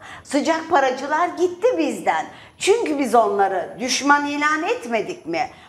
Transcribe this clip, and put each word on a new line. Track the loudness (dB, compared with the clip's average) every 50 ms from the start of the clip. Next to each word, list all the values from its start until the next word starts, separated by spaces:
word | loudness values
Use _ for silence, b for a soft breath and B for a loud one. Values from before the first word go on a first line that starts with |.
| B B B B B
Sıcak | -4 -2 -2 0 2 0 -2 0 2
paracılar | 2 4 4 2 0 -2 -4 -2 0 0 0 0
gitti | 0 0 -2 -2 -2 0 0 0 2 2
bizden. | 0 -2 -2 -2 -2 -2 -2 -2 -2 -6 B B B B B B
Çünkü | 2 2 2 2 2 -2 -2 -2
biz | -2 4 4
onları | 4 4 4 2 2 2 2 2 -2 -4 -6 -8 -8
düşman | -4 -4 -2 -2 4 4 4 4 4
ilan | -2 -2 0 0 0 0 0 -2
etmedik | -2 -4 -4 -4 -4 -4 -4 -4 -4 -8 -12 -8
mi? | -6 -4 -4 -4 -4 B B B